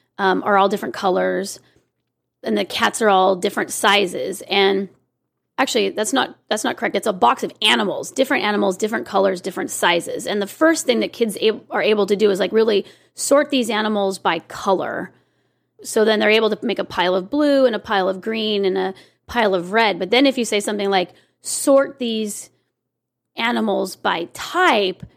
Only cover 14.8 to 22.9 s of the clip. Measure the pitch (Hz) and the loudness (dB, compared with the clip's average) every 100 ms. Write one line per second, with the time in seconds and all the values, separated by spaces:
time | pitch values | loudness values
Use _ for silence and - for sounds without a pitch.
14.8 | 139 - - _ _ _ _ _ _ _ | -2 -8 -10 _ _ _ _ _ _ _
15.8 | - - 214 214 214 220 220 214 247 202 | -4 0 2 2 4 2 2 -2 -4 -4
16.8 | 190 - 180 185 185 294 294 277 254 214 | -4 -2 0 0 -2 0 4 4 4 0
17.8 | - 208 185 190 220 220 214 208 196 190 | -2 0 0 -2 -6 -4 -2 0 0 0
18.8 | 185 190 - _ _ 240 220 190 175 214 | -4 -8 -18 _ _ 0 2 2 0 0
19.8 | 220 175 185 240 277 254 226 208 208 208 | 0 0 0 4 4 2 -2 -2 -2 -4
20.8 | 196 196 180 - _ _ - - - 269 | 0 0 0 -8 _ _ -10 -4 4 4
21.8 | 277 - 240 220 214 - - _ _ _ | 4 -4 -4 -4 -4 -8 -16 _ _ _
22.8 | _ | _